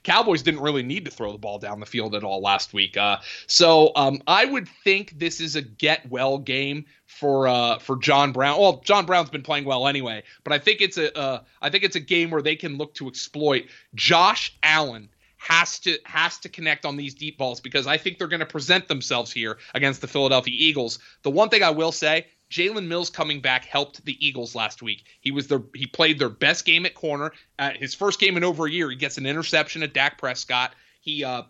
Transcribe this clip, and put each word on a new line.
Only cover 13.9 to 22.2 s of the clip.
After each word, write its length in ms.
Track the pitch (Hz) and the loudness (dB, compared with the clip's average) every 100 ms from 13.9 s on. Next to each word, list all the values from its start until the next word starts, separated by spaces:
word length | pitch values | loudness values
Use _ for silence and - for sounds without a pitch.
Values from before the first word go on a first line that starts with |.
| 110 | -4
Josh 600 | - 170 185 233 - - | 4 6 6 4 -4 0
Allen 460 | 151 156 143 113 104 _ _ _ | 2 2 0 -6 -18 _ _ _
has 420 | - 165 170 - | 2 2 2 -2
to, 180 | 180 156 | -4 -4
has 340 | - 156 170 - | -4 -2 -2 -4
to 100 | 180 | -16
connect 380 | - 160 151 151 | -6 -4 -2 -4
on 100 | 143 | -8
these 180 | 143 | -10
deep 240 | 135 151 151 | -10 -14 -6
balls 220 | 131 120 | -6 -6
because 280 | 131 143 131 | -6 -4 0
I 80 | 151 | -2
think 220 | 190 175 | -2 -6
they're 100 | 170 | -4
gonna 180 | 170 156 | -4 -4
present 400 | 156 127 185 180 | -6 0 0 2
themselves 460 | 139 - 123 113 | -4 -2 -4 -4
here 260 | 120 113 110 - | -6 -6 -8 -8
against 260 | 135 139 127 | -2 0 -2
the 60 | 135 | -4
Philadelphia 480 | 143 135 131 123 123 | 0 2 2 0 0
Eagles. 440 | 156 143 117 - - _ | 0 2 -4 -8 -14 _
The 60 | 143 | -2
one 180 | 151 220 | 2 4
thing 160 | 220 | 4
I 60 | 180 | 4
will 200 | 156 160 | 2 -2
say, 380 | 160 151 160 | 0 0 0